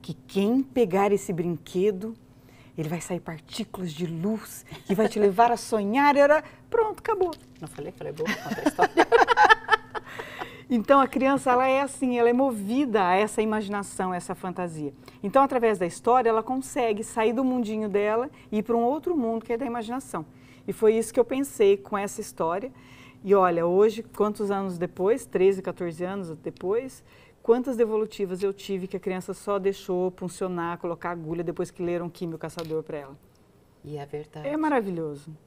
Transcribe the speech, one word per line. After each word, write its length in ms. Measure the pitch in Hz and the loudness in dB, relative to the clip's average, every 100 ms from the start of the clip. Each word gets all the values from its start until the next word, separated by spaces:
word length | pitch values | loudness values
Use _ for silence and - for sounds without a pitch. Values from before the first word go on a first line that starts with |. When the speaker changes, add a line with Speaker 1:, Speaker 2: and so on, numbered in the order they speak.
Speaker 1:
que 140 | - | -14
quem 480 | 151 - 196 202 254 | -14 -6 -2 0 0
pegar 480 | 269 - 220 190 202 | 0 0 2 2 2
esse 200 | 196 - | 2 -2
brinquedo, 800 | 170 170 160 - 185 202 190 220 226 - - - - - - | -4 -4 -6 -6 0 0 0 -8 -12 -20 -20 -20 -20 -18 -8
ele 120 | 151 | -6
vai 120 | 170 | -6
sair 200 | - 180 | -6 -8
partículas 720 | 170 160 - - 214 - 185 | -8 -14 -12 -10 -10 -8 -8
de 120 | 151 175 | -6 -6
luz 580 | 165 190 220 - - - - - | -4 -4 -4 -8 -16 -16 -20 -4
que 80 | 196 | 0
vai 120 | 214 | 2
te 100 | 220 | 4
levar 320 | 202 196 240 | 2 4 0
a 40 | 240 | 0
sonhar." 600 | - 220 202 240 285 285 | -2 -4 -2 2 4 6
Era, 260 | 285 294 - - - | 6 4 0 -20 -4
pronto, 280 | 466 427 392 | 0 0 -2
acabou. 320 | - 415 370 311 - - | -4 0 0 -2 -16 -16
Speaker 2:
Não 80 | 160 | -14
falei 240 | - - | -12 -12
que 100 | - | -10
ela 60 | 151 | -12
é 20 | |
boa? 160 | 147 160 | -6 -6
Conta 260 | - 740 - | -6 -6 -2
a 80 | - | -2
história. 240 | - - | 2 2
Speaker 1:
<laughs> 800 | - - 466 - 480 831 427 - 440 - - - - - - - - - | 4 6 6 6 6 6 4 0 -2 -2 -14 -14 -16 -14 -14 -14 -16 -4
Então 300 | 240 208 277 | -4 4 4
a 60 | 262 | 4
criança, 440 | 240 262 277 269 | 2 2 2 2
ela 160 | 247 262 | 2 4
é 140 | 262 | 2
assim, 360 | 277 - 262 240 | 0 -2 -2 4
ela 120 | 233 | 4
é 20 | |
movida 760 | 247 269 226 196 247 285 214 180 | 4 2 0 -2 -2 0 2 4
a 80 | |
essa 280 | 185 208 - | 4 2 0
imaginação, 680 | 220 214 196 208 196 - 185 | -2 -2 -4 -6 -8 -6 -4
a 40 | 180 | -4
essa 180 | 170 | -8
fantasia. 600 | 180 190 180 180 160 147 - - - | -8 -8 -6 -8 -6 -10 -10 -20 -10
Então, 200 | 196 262 | 0 4
através 360 | 269 262 233 202 | 4 4 2 2
da 60 | 180 | -2
história, 440 | - - 247 226 | -2 2 4 4
ela 120 | 220 | 2
consegue 640 | 220 262 262 285 247 247 | 0 -6 -4 -2 -2 -2
sair 280 | 226 - 220 | -4 0 0
do 100 | 233 | 2
mundinho 440 | 262 254 214 214 214 | 0 0 -2 -4 -2
dela 400 | 196 208 220 254 - - | 0 0 0 -2 -10 -4
e 80 | 214 | -4
ir 40 | |
pra 120 | 214 233 | 0 2
um 60 | |
outro 320 | 233 302 330 | 2 0 -2
mundo 300 | 339 226 226 | 0 0 -2
que 80 | 220 | -4
é 60 | 233 | -4
da 80 | 247 | -4
imaginação. 580 | 240 220 254 - 180 156 - - - - | -6 -6 -8 -8 -10 -10 -16 -20 -16 -10
E 60 | |
foi 220 | 190 220 | 4 4
isso 180 | 220 226 | 4 2
que 80 | - | 2
eu 40 | 233 | 2
pensei 500 | 269 277 - 202 196 | 0 -4 4 6 6
com 220 | - 208 | 0 -4
essa 240 | 202 - | -4 -6
história. 500 | 208 - 165 175 254 - - - - - | -12 -4 -2 -2 -6 -14 -20 -20 -20 -12
E 120 | 190 | 4
olha, 320 | 196 185 170 170 | 6 6 4 4
hoje, 360 | 185 214 220 | 6 4 4
quantos 480 | 220 - 208 208 208 | -12 0 0 0 -2
anos 280 | 196 196 175 | -2 -4 -4
depois, 480 | 175 - 190 254 - | -6 0 2 2 0
treze, 340 | 185 185 196 | 4 4 4
quatorze 440 | 190 165 180 160 | -4 -6 -8 -6
anos 260 | 180 196 175 156 | -6 -6 -8 -10
depois, 680 | - - 180 220 262 - - - - _ | -12 -8 -4 -2 -4 -16 -20 -20 -20 _
quantas 340 | - 240 254 233 | 2 2 2 0
devolutivas 680 | 226 220 214 - 196 180 | 2 2 -2 -4 -6 -2
eu 100 | 196 | -4
tive 340 | 196 - 196 185 | -4 -6 -6 -6
que 100 | 190 | -6
a 40 | |
criança 340 | 190 185 175 | -6 -6 -8
só 240 | 185 - 202 | -10 -4 0
deixou 520 | 190 196 - 180 185 | 0 -4 -4 -2 -2
puncionar, 680 | 180 180 - 185 180 170 175 | -4 -12 -6 -6 -4 -4 -6
colocar 320 | 180 170 175 | -6 -6 -8
agulha 320 | 175 156 165 | -8 -6 -6
depois 280 | 170 - 170 | -6 -6 -8
que 120 | - | -4
leram 260 | 175 175 175 | -4 -4 -6
químio 300 | - 170 160 | -8 -8 -8
caçador 440 | 160 - 160 160 | -10 -10 -6 -6
pra 140 | 156 156 | -6 -12
ela. 180 | 135 143 _ _ _ _ _ _ | -12 -20 _ _ _ _ _ _
Speaker 2:
E 120 | 147 147 | -14 -12
é 100 | 143 | -10
verdade. 400 | 147 151 156 202 | -12 -12 -10 -4
Speaker 1:
É 100 | 302 | -2
maravilhoso. 800 | 311 269 196 170 160 143 151 156 | 0 0 -2 -4 -6 -8 -14 -20